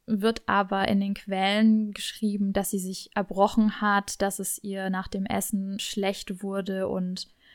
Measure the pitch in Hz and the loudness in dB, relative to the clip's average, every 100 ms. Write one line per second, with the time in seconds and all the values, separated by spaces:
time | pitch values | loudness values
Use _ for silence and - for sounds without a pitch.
0 | - 214 220 226 - 196 190 196 - 196 | -4 0 2 0 0 2 2 0 2 2
1 | 196 202 - 190 196 208 220 220 208 202 | 0 -4 -4 0 2 6 6 6 2 -6
2 | - - 214 202 196 196 196 196 185 190 | -10 -4 -2 0 0 0 0 -2 -4 -8
3 | - - 196 196 208 - 214 - 208 202 | -6 -4 -2 2 4 6 2 4 2 2
4 | 196 - 196 - 190 - 202 190 190 185 | 0 -2 -2 -2 -6 -6 -6 -6 -4 -4
5 | 190 196 196 196 - 196 190 196 - - | -4 -4 -2 -2 -2 -2 -4 -6 -6 -2
6 | 196 196 - 185 196 196 190 190 190 190 | -2 -2 -6 -8 -4 -4 -4 -2 0 0
7 | 185 185 - _ - | -2 -4 -10 _ -20